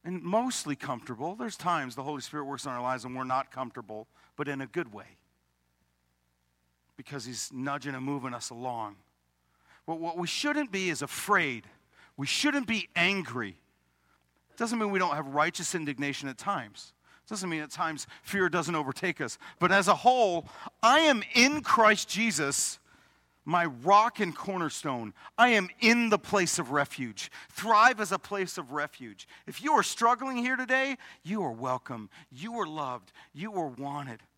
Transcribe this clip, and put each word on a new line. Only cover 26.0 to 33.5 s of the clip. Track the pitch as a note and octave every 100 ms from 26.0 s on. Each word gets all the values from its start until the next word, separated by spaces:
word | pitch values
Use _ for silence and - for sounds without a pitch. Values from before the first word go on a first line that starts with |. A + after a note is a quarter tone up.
| A#3
the | G#3
place | - G3+ E3+ -
of | B2
refuge. | C#3+ C#3 - B2 G#2 - - -
Thrive | - G3+ G#3+ A#3 G#3+
as | G3
a | F#3
place | - G3+ F#3 -
of | C3
refuge. | D3 D3+ - A#2+ G2 - - -
If | -
you | C4+
are | D4
struggling | - - A#3 A#3+ C4+ B3
here | B3 C4
today, | B3 C4 C4+ C4 - -
you | D#3 G#3+
are | D#3+
welcome. | A2+ B2+ B2+ - A#2+ G#2 - -
You | B2+ G#3+ A#3
are | E3
loved. | D#3 C#3 B2 _ - -
You | C#3+ G#3+